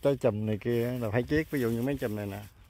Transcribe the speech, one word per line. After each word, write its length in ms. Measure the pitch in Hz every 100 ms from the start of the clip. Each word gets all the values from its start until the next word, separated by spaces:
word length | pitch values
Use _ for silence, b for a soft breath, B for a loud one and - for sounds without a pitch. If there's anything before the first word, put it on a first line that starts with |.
trái 140 | 143 139
chùm 300 | 127 104 107
này 120 | 107
kia 400 | 120 120 117 127
là 100 | 113
phải 120 | 113
chiết, 280 | 123 151 156
ví 100 | 147
dụ 100 | 117
như 120 | 117
mấy 140 | 123 143
chùm 200 | 123 107
này 100 | 101
nè, 140 | 98 104 -